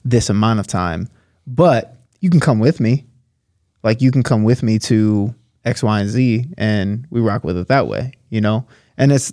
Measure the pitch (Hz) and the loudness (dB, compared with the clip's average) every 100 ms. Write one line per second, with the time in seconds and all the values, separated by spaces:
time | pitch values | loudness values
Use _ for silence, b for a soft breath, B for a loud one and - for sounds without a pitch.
0 | 127 117 120 101 110 110 95 92 87 85 | 0 0 2 0 0 0 -2 -4 -4 -6
1 | 110 - _ _ - 123 175 117 - - | -10 -14 _ _ -8 2 2 2 -2 -14
2 | _ _ 185 170 147 110 123 170 117 139 | _ _ 0 2 2 2 2 2 0 0
3 | - _ _ _ _ _ _ _ 110 113 | -4 _ _ _ _ _ _ _ -2 2
4 | 131 135 120 110 110 123 117 110 - 110 | 2 2 0 2 2 2 0 -2 0 2
5 | 107 104 104 - _ _ 123 117 113 107 | 2 0 -2 -6 _ _ -6 -2 -2 -2
6 | 101 117 127 113 131 180 107 107 98 110 | -2 0 0 0 -4 -4 -2 -2 -2 -6
7 | 135 117 110 104 - 90 90 135 71 50 | -6 -2 -2 -2 -4 -4 0 0 0 -4
8 | 127 - _ 110 107 110 - b b - | -8 -12 _ -2 0 -2 -6 b b 0
9 | 139 139 - | 2 2 -2